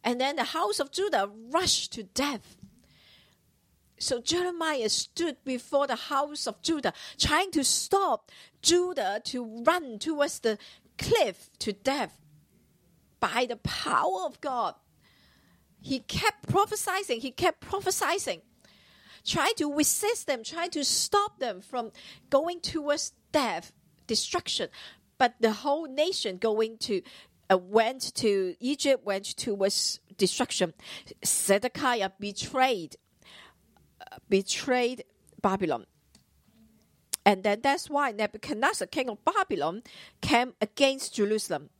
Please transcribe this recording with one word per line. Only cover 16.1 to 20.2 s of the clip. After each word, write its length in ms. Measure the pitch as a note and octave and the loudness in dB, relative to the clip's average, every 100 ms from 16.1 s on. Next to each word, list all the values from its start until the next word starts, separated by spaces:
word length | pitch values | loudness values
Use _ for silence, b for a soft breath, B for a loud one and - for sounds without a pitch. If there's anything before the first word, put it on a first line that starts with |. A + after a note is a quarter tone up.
| - G#4+ - - | -2 -2 -2 0
prophesying, 720 | F#4+ G#4 G#4+ - F#4 G4 A#3 | 2 2 0 -2 -4 -2 -4
he 100 | C4 | -4
kept 280 | - F4 - | 0 0 0
prophesying, 840 | - G4 F#4+ F#4+ E4+ F4+ - E3+ _ _ B B B B B B - | -6 -4 -2 0 0 0 -2 -8 _ _ B B B B B B -4
trying 300 | - D4+ A4+ | 0 0 2
to 180 | D4 | 0
resist 540 | C#4+ D4 - G#4 A#4 | 2 2 2 0 -2